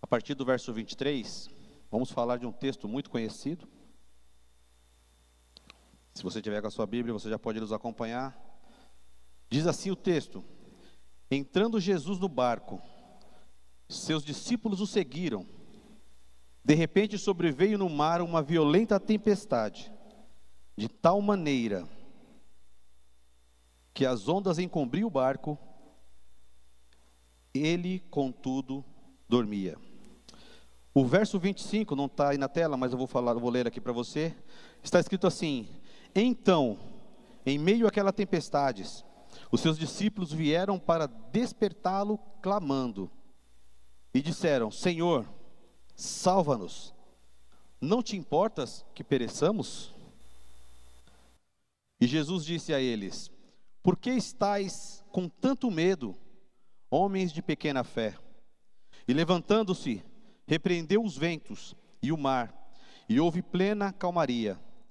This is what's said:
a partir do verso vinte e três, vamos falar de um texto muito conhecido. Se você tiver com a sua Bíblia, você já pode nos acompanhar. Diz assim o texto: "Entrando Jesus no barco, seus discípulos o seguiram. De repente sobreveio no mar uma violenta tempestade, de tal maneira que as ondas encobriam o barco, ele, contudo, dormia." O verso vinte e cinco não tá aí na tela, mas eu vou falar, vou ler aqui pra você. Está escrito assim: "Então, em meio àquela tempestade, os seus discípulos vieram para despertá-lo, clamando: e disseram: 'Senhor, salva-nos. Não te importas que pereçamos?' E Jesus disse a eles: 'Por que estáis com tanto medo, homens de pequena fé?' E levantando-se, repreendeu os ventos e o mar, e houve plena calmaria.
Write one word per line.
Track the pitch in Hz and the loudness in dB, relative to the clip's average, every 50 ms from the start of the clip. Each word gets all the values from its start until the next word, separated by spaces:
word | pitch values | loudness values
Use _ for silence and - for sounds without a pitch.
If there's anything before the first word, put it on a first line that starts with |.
| - | 0
a | |
partir | - - 120 107 - 147 | 2 0 0 0 -2 -4
do | 135 135 | -4 2
verso | 123 131 123 - - 117 | 2 2 2 0 -4 -6
vinte | 110 110 - - | -6 -6 -6 -6
e | |
três, | - 139 143 147 135 104 101 - - - - - - - - - - - - | -4 -2 -2 -2 -2 -4 -6 -10 -12 -12 -14 -16 -18 -20 -20 -20 -20 -16 -4
vamos | - 120 127 120 | -2 -2 -2 -2
falar | - - 120 117 123 | 0 -2 0 0 0
de | 123 120 | -2 -2
um | 120 107 | -6 -8
texto | - - 135 131 - - | -4 -4 -4 -4 -4 -6
muito | 104 107 131 143 - | -6 -6 -6 -6 -4
conhecido. | - 120 113 110 110 - - 139 160 180 - - - - - - - - - - - - - - - - - - - _ - _ _ _ _ _ _ _ _ _ _ _ - _ _ _ _ _ _ - - - - - - - - - _ _ _ | -4 -2 -2 -2 -6 -6 -6 -6 -6 -6 -8 -18 -20 -20 -20 -20 -20 -20 -20 -20 -20 -20 -20 -20 -20 -20 -20 -20 -20 _ -20 _ _ _ _ _ _ _ _ _ _ _ -20 _ _ _ _ _ _ -20 -20 -20 -20 -20 -20 -20 -20 -20 _ _ _
Se | - - | -8 -8
você | 92 - 113 104 | -6 -6 -4 -4
tiver | 107 104 104 | -2 -4 -2
com | 104 | -4
a | 107 | -4
sua | 101 - 113 | -4 -4 -4
Bíblia, | 101 104 120 123 117 117 | -2 -2 -2 -2 -2 -4
você | 104 - 110 | -4 -4 -4
já | 110 107 | -6 -4
pode | - 117 110 110 | -4 -4 -4 -4
nos | 110 104 110 | -4 -4 -4
acompanhar. | 104 - 120 110 - 120 113 117 123 131 135 - - - - - - - - - - - - - - - - - - - - - - - - | -4 -4 -6 -6 -4 -6 -4 -4 -4 -6 -6 -8 -12 -14 -14 -14 -16 -18 -20 -20 -20 -20 -20 -20 -20 -18 -18 -18 -18 -18 -18 -20 -20 -12 -2
Diz | - 135 160 | 0 2 2
assim | 175 151 - - 190 | 2 0 0 -2 -4
o | 190 | -4
texto: | 175 - 190 175 151 - - - 95 - - - - - - - - - - - - - - - - - - | -2 0 0 2 2 0 -4 -10 -12 -12 -12 -14 -16 -18 -20 -20 -20 -20 -20 -18 -18 -18 -18 -18 -18 -6 -2
"Entrando | 131 139 143 - - 190 202 233 220 220 | -2 -2 -2 0 2 2 2 4 2 0
Jesus | 175 185 196 175 135 160 202 180 | 2 2 2 0 0 -2 -2 -2
no | 185 196 | -2 -2
barco, | 151 123 127 123 120 104 - - 95 95 - - - - - - - - - - - - - - - - - - - - - - | 0 2 2 2 2 0 -4 -10 -10 -10 -12 -14 -18 -20 -20 -20 -20 -18 -16 -16 -16 -16 -16 -16 -16 -18 -18 -20 -20 -20 -16 -14
seus | - - - - 156 156 143 | -12 -10 -2 -2 -2 -2 0
discípulos | 147 143 - - - 233 240 - 226 202 180 | -4 -8 -8 -2 -2 -2 0 0 -2 -2 -2
o | 208 | -2
seguiram. | 196 - 214 185 135 123 151 185 165 117 101 90 - - - - - - - - - - - - - - - - - - - - - - - - | 0 0 0 0 0 -4 -4 -2 -2 -2 -4 -6 -8 -14 -16 -16 -18 -18 -20 -20 -20 -20 -18 -18 -18 -18 -18 -18 -18 -18 -18 -20 -20 -20 -12 4
De | - 151 | 6 6
repente | 156 165 156 - 190 208 214 214 202 | 6 6 4 4 2 2 2 0 -2
sobreveio | - - 196 170 170 170 143 127 175 208 214 | 0 0 0 2 2 0 4 4 4 4 4
no | 202 196 180 | 4 2 0
mar | 156 143 147 156 170 175 175 | 2 2 4 4 4 2 0
uma | 170 170 165 | 2 2 2
violenta | 151 139 165 165 156 147 147 185 226 220 214 196 | 2 4 4 6 6 8 6 6 6 6 4 2
tempestade, | 196 - 214 214 208 220 202 190 - - - 120 110 104 - - - - - - - - - - - - - - - - - - - - - | 4 2 2 2 4 4 2 2 2 0 0 0 0 0 -4 -8 -14 -14 -14 -16 -18 -20 -20 -18 -18 -16 -16 -16 -16 -16 -16 -16 -16 -14 -8
de | - 107 117 | -6 -6 -6
tal | - - - 165 180 202 | -6 4 4 6 6 6
maneira | 202 202 208 196 170 151 143 131 117 113 101 92 85 - - - - - - - - - - - - - - - - - - - - - - - - - - - - - _ _ _ _ _ _ _ _ _ _ _ _ _ | 4 2 2 2 2 2 2 2 2 0 0 -2 -4 -6 -10 -10 -10 -12 -14 -16 -20 -20 -20 -18 -18 -18 -18 -16 -16 -16 -16 -16 -18 -18 -18 -20 -20 -20 -20 -20 -20 -20 _ _ _ _ _ _ _ _ _ _ _ _ _
que | - 139 | 2 2
as | 127 127 113 95 117 | 2 2 0 0 0
ondas | 165 196 196 190 175 151 | 0 2 2 2 0 0
encobriam | 180 175 - 175 147 123 120 165 214 233 | 0 0 0 0 0 0 0 0 0 2
o | |
barco, | 170 139 127 131 135 131 - 151 151 147 - - - - - - - - - - - - - - - - - - - - - - - - - - - - - - _ _ _ _ _ _ _ _ _ | 2 4 4 4 2 0 -2 -6 -6 -6 -8 -16 -18 -20 -20 -20 -20 -20 -18 -16 -16 -16 -14 -14 -14 -16 -16 -16 -18 -18 -20 -20 -20 -20 -20 -20 -20 -20 -20 -20 _ _ _ _ _ _ _ _ _
ele, | 131 147 156 170 175 175 180 185 185 - - | 0 2 2 2 2 0 -2 -4 -4 -4 -4
contudo, | - 147 139 135 123 - - 131 131 135 135 - 135 139 135 - - - - - - _ - - | -2 -2 -2 -2 -2 -6 -4 -2 -2 -2 -2 -4 -6 -8 -8 -10 -16 -20 -20 -20 -20 _ -2 4
dormia." | 117 123 117 104 104 101 95 90 78 - - - - - - - - - - - - - - - - - - - - - - - - | 4 4 4 4 0 -2 -2 -2 -4 -8 -14 -16 -16 -16 -16 -18 -20 -20 -20 -20 -20 -20 -20 -20 -20 -20 -20 -20 -20 -20 -20 2 4
O | 139 135 | 4 6
verso | 123 127 185 214 208 - 196 | 8 6 4 4 4 0 0
vinte | 165 196 196 - | 0 0 -2 -2
e | - | -6
cinco | - - 214 220 - 147 | -2 0 0 0 0 0
não | 135 143 139 | -2 -2 -2
tá | - - 147 143 | 0 2 2 2
aí | 143 143 | 4 2
na | 139 131 | 0 0
tela, | - 165 165 160 147 | 0 2 2 2 2
mas | 127 127 127 120 | 0 0 0 0
eu | 127 | -2
vou | 131 | -2
falar, | 127 - 139 123 120 120 | 0 0 0 2 2 2
vou | 117 120 123 | 2 2 2
ler | 120 127 123 | 2 2 2
aqui | 120 113 131 | 0 -2 -4
pra | - 127 120 | -4 -4 -2
você. | 117 120 - - 151 156 165 160 - - - - - - - - - - | -2 -4 -4 -2 -2 -2 -2 -4 -8 -14 -16 -16 -18 -18 -20 -20 -14 -10
Está | - - 175 | 4 6 6
escrito | 165 - - 190 - | 6 6 0 4 4
assim: | 185 - - - 160 143 127 110 - - - - - - - - - - | 2 2 2 -2 -2 -2 -2 -4 -6 -10 -12 -12 -14 -16 -16 -18 -2 2
"Então, | 190 214 254 240 - - - 185 160 139 120 104 - - - - - - - - - - - - - - | 4 4 4 2 2 4 6 6 6 6 2 2 -2 -8 -12 -12 -12 -14 -16 -18 -20 -20 -20 -20 -6 -2
em | 135 139 147 | 0 0 2
meio | 151 175 208 233 233 214 | 4 4 4 6 6 4
àquela | - - 196 196 190 | 4 4 2 2 2
tempestade, | - 202 185 - 165 147 - - 147 143 139 123 98 95 - - - - - - - - - - - - - | 2 0 2 2 0 0 2 2 2 2 2 0 -2 -6 -10 -10 -12 -16 -18 -20 -20 -20 -18 -16 -14 -6 2
os | - 117 | 2 4
seus | - 160 160 | 4 4 2
discípulos | 156 160 147 - - 196 214 208 202 185 156 151 | 2 0 -4 -2 0 0 0 0 0 -6 -4 -2
vieram | 156 160 147 151 165 185 196 202 185 | 0 2 4 4 4 2 2 0 -2
para | - - 170 165 156 | 2 2 2 4 4
despertá-lo, | 143 - - - - - 208 247 247 - - - 202 - - - 180 185 196 202 208 214 208 - - - - | -2 -4 -8 -12 0 2 2 2 2 0 0 0 0 0 0 0 0 2 2 0 0 -2 -4 -6 -10 -12 -6
clamando: | - 180 196 208 185 143 139 135 131 123 107 95 95 85 - - - - - - - - - - - - - - - - - - - - - | -2 0 0 0 2 0 0 0 0 -2 -2 -4 -6 -8 -8 -14 -16 -18 -20 -20 -20 -20 -20 -18 -16 -16 -16 -16 -16 -16 -16 -18 -18 0 0
e | 131 | 0
disseram: | 139 160 160 - - 170 147 131 113 107 101 | 0 2 -4 0 2 4 4 4 4 2 -2
'Senhor, | - - 185 175 160 170 175 170 135 107 - - - - - - - - - - - - - - | 0 2 2 2 4 4 4 4 4 2 -2 -8 -10 -10 -12 -14 -18 -20 -20 -20 -20 -18 -16 -14
salva-nos. | - - - - - - 185 185 196 175 147 139 113 92 87 - - - - - - - - - _ - - - - - - - - - - - - | -10 -10 -8 -8 2 4 4 6 6 6 4 2 0 0 -6 -8 -8 -8 -10 -10 -12 -16 -18 -20 _ -20 -20 -18 -18 -18 -18 -16 -16 -18 -18 -10 -4
Não | - 143 196 247 233 | 2 2 4 2 2
te | - - | 0 -4
importas | 190 - - - 151 190 220 - - 139 113 - - - - - | -6 -4 0 2 4 4 2 2 -2 -4 -4 -6 -10 -12 -12 -12
que | - - | -12 -2
pereçamos?' | - 143 131 120 113 - - - 170 214 214 135 - - - - - - - - - - - - - - - - - - - - - - - - - - - - - - - - - - _ _ _ _ _ _ _ _ _ _ _ _ _ | 2 2 2 2 0 0 4 4 4 4 4 -2 -4 -6 -10 -10 -12 -14 -16 -18 -18 -18 -16 -14 -12 -12 -12 -10 -12 -12 -12 -12 -14 -14 -14 -16 -16 -18 -20 -20 -20 -20 -20 -20 -20 -20 _ _ _ _ _ _ _ _ _ _ _ _ _
E | 120 123 | 2 4
Jesus | 127 160 151 143 185 185 151 | 4 2 0 2 -2 -4 -2
disse | 151 170 165 - - 160 | -2 -4 -4 -2 0 0
a | 139 | 2
eles: | 131 127 117 110 101 95 - - - - - - - - - - - - - - | 2 2 0 0 -2 -4 -6 -8 -10 -12 -14 -18 -20 -20 -20 -20 -20 -20 -18 2
'Por | - 185 180 | 4 4 4
que | - - 240 | 4 2 -2
estáis | 254 254 190 - - - 208 196 202 202 196 190 - - - - - - - - - | 0 0 -2 -4 -4 -2 0 0 2 0 -2 -4 -6 -8 -10 -10 -12 -14 -16 -6 -4
com | - 180 170 | -4 -4 -4
tanto | - - - 254 269 - - 247 | -6 0 0 0 0 2 0 0
medo, | 196 160 165 180 190 170 131 107 90 - - - - - - - _ _ - - - - - - | 2 4 4 4 2 2 0 -6 -6 -8 -10 -12 -14 -16 -18 -20 _ _ -20 -20 -20 -18 -8 0
homens | - 147 180 196 196 190 190 180 151 | 2 4 4 4 2 2 0 0 -2
de | 160 | -4
pequena | - - 156 - - 156 143 135 120 | 0 0 -2 0 2 0 0 0 -2
fé?' | - - - 113 107 104 - - - - - - - - _ - - - - - - - - - | -2 -2 -2 -2 -2 -2 -6 -14 -14 -14 -16 -18 -20 -20 _ -20 -20 -20 -18 -18 -16 -16 -12 0
E | - 123 | 0 2
levantando-se, | 143 170 160 185 175 160 - 208 220 220 185 185 - - 143 117 95 - - - - - - - _ - | 2 6 4 4 2 4 4 4 4 4 2 0 -2 0 -4 -4 -4 -6 -12 -14 -16 -16 -20 -20 _ -2
repreendeu | - 151 160 - 190 180 170 165 151 190 214 233 | 0 0 2 4 2 0 0 2 4 4 4 4
os | 208 151 | 2 -2
ventos | - 151 170 170 151 - - 101 98 - - - - - - - - - | 0 0 0 0 -2 -4 -8 -10 -8 -10 -12 -14 -16 -18 -20 -12 -6 -2
e | 131 | 0
o | 156 156 | 0 2
mar, | 143 135 135 127 120 104 - - - - - - - - - - - _ | 2 2 2 2 0 -2 -6 -12 -12 -12 -12 -12 -14 -16 -18 -20 -2 _
e | 107 127 | 4 6
houve | 156 175 156 175 | 6 6 4 2
plena | 180 - - 180 185 196 214 208 202 196 190 | -2 -2 0 2 2 2 2 2 0 -2 -2
calmaria. | - - 180 175 175 160 131 123 120 113 104 95 - - - - - - - | -2 -2 0 2 2 2 2 2 2 2 0 -2 -4 -6 -12 -12 -14 -16 -18